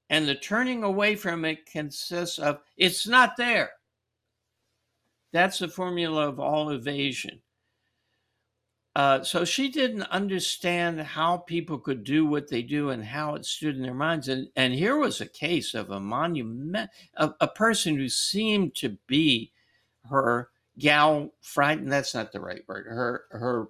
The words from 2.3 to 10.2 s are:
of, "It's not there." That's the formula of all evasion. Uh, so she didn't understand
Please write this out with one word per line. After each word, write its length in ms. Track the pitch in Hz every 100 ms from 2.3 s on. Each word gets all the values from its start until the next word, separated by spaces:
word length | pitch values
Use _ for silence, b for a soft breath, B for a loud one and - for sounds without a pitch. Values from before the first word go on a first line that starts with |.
| -
of, 200 | 147 147 _ -
"It's 320 | 180 180 208
not 300 | 254 240 -
there." 340 | 240 214 123 - _ _ _ _ _ _ _ _ _ _ _ _ _ _ _
That's 280 | 165 190 -
the 80 | 175
formula 600 | 185 180 175 165 156 147
of 120 | 131
all 320 | 139 151 151
evasion. 720 | 135 135 143 139 123 - - _ _ _ _ _ _ _ _ _ _ _ _ _ _ _ 151
Uh, 280 | 139 135
so 220 | - 170 175
she 240 | - 277
didn't 340 | 285 254 214
understand 1000 | - 185